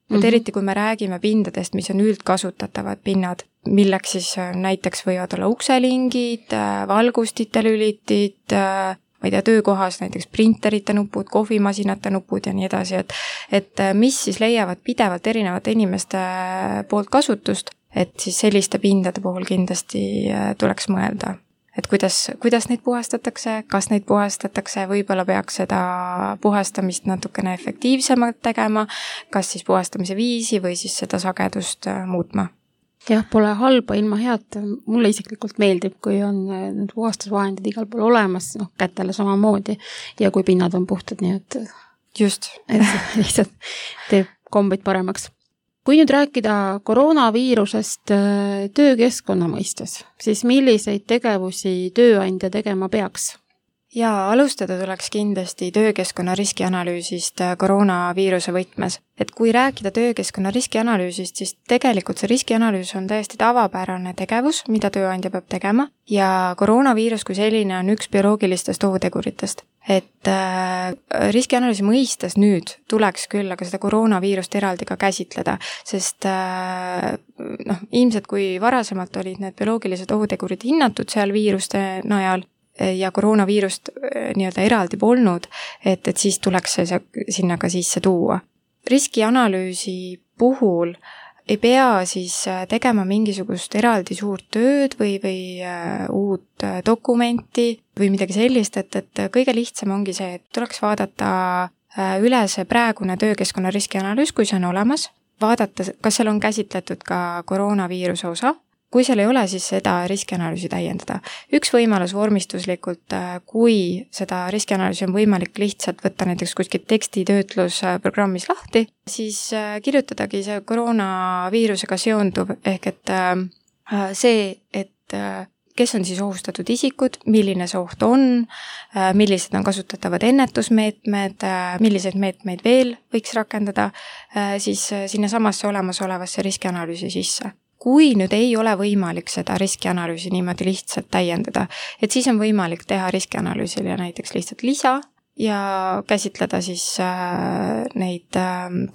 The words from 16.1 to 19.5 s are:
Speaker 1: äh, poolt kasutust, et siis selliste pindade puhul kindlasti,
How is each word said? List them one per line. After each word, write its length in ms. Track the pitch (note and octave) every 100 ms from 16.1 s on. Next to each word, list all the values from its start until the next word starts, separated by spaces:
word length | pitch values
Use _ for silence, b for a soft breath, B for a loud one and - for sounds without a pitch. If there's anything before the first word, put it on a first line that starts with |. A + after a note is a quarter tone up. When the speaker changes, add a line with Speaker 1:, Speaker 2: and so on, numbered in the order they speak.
| F#3+
Speaker 1:
äh, 680 | F#3 F#3 F#3 F#3 F#3+ G#3 G3+
poolt 220 | G#3 G3+
kasutust, 600 | C4+ D4 G#3 - G3+ - - _
et 180 | - F3+ -
siis 200 | F#3+ -
selliste 400 | G#3+ G3+ G3 -
pindade 420 | G3 G3 F3+ F#3+
puhul 240 | G3 F3+
kindlasti, 840 | F#3+